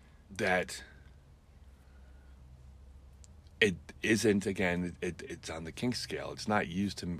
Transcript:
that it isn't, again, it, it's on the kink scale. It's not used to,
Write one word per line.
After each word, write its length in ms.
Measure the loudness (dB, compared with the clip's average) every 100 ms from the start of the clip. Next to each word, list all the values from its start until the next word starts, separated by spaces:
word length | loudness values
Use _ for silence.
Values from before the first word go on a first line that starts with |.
| -20 -20 -12 0
that 440 | 4 4 2 -6 -12 -18 -20 -20 -20 -20 -20 -20 -20 -20 -20 -20 -20 -20 -20 -20 -20 -20 -20 -20 -20 -20 -20 -20 -20 -20 -12 4
it 140 | 4 4 -8 -4
isn't, 420 | 4 6 6 4 2
again, 500 | 0 2 2 0 -2
it, 220 | -4 -4 -10
it's 220 | -10 -8
on 140 | -8
the 80 | -8
kink 240 | -4 -2 -2
scale. 340 | -4 -6 -6
It's 140 | -6 0
not 200 | 2 2
used 300 | 0 0 -2
to, 200 | -4 -6